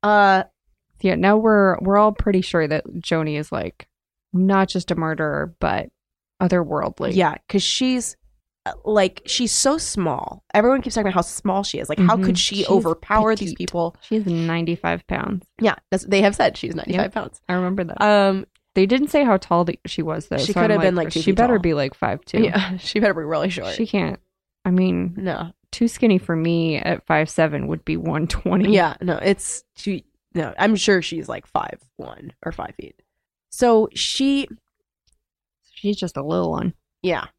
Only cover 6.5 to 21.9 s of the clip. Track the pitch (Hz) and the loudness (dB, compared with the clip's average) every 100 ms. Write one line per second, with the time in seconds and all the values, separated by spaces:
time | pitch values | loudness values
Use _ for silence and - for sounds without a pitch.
6.5 | 180 160 151 - - - 190 170 151 _ | 0 0 -4 -4 -6 -2 0 0 -2 _
7.5 | 196 - - 254 254 233 - _ _ _ | -2 -2 -2 0 -2 -4 -12 _ _ _
8.5 | _ - - - 208 190 - - - 240 | _ -12 -10 0 2 2 -2 -8 -4 -2
9.5 | - 269 311 - - 170 127 - - _ | 0 0 0 -4 -4 -4 -4 -8 -14 _
10.5 | 208 226 269 247 226 202 180 175 - - | 2 4 2 0 -2 0 0 -2 -4 -4
11.5 | 190 202 - - 156 180 220 190 180 - | -2 -4 -8 -6 2 4 4 2 0 -2
12.5 | 196 190 226 190 165 - 214 214 220 190 | -2 2 2 2 -4 0 2 2 0 -4
13.5 | - 175 175 170 - - 220 196 170 165 | -6 -6 -4 -4 -6 -4 -2 0 -2 0
14.5 | 165 165 170 170 170 - 180 - 196 - | -2 -2 -4 -2 -4 -4 -6 -4 -6 -8
15.5 | - 220 - _ 190 - 196 190 202 - | -2 -2 -2 _ -6 0 2 2 4 0
16.5 | - - 170 - 180 196 - - - _ | 0 -8 -8 -4 -2 -2 -4 -10 -14 _
17.5 | 180 180 196 170 - 208 208 196 190 - | -2 -2 -2 -6 0 2 4 4 0 -6
18.5 | _ _ - 190 254 294 302 277 190 - | _ _ 0 4 4 2 2 4 2 2
19.5 | 170 175 - - - 160 156 - 135 - | 0 0 -4 -10 -6 -4 -6 -4 -4 -2
20.5 | 196 196 208 190 180 160 160 160 196 247 | 0 2 4 4 2 -2 -2 0 2 4
21.5 | 226 175 147 139 | 4 2 0 -2